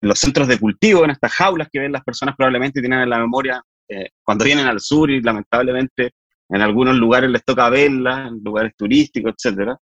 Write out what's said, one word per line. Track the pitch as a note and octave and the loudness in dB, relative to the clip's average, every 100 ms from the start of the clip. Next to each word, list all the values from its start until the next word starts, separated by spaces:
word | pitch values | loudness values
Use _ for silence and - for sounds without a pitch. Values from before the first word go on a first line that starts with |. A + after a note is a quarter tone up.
en | G#3 | 0
los | - | 0
centros | - - C3 | 0 0 2
de | A#2+ | 2
cultivo, | G#2+ G2 A3 F#3+ | 0 2 4 4
en | D#3 | 4
estas | C#3 A#2 | 0 -4
jaulas | - F#3 F3 D#3 | 0 0 0 -4
que | C#3+ | -6
ven | C#3 | -4
las | C#3 | -6
personas | C3+ A#2+ C3+ C3+ | -8 -6 -6 0
probablemente | C3 B2 C3 C#3 | 0 0 -2 -4
tienen | B2 C3 | -2 0
en | B2+ | 0
la | A#2+ | 0
memoria, | A#2 B2+ C3+ B2+ - _ _ | -2 -2 -4 -6 -10 _ _
eh, | G2+ F#2 _ | -12 -12 _
cuando | - A2+ A2+ | -4 0 2
vienen | D3 C3+ | 2 0
al | G#2+ | -2
sur | - D3 D#3 | 0 0 2
y | C3+ | 0
lamentablemente | A#2 G#2+ G#2 A#2 B2+ B2+ C3 - B2 _ _ _ _ | 0 -4 -2 -2 0 -2 -4 -4 -6 _ _ _ _
en | F#2+ | 0
algunos | G#2+ G#2 B2+ C3 | 0 2 2 4
lugares | A#2 B2 C3 | 4 4 2
les | A#2+ | 0
toca | - B2+ A#2+ | -2 0 2
verlas, | C3 C#3+ C3+ B2+ C3 C3+ | 4 2 2 -2 -4 -8
en | A#2 | -10
lugares | G#2+ G#2+ A2 _ | -6 -4 -4 _
turísticos, | G#2 C3+ D3 C3 A2 A2 | 0 2 2 -2 -6 -4
etcétera | B2+ G2 G2+ C3 | -4 -4 -4 -6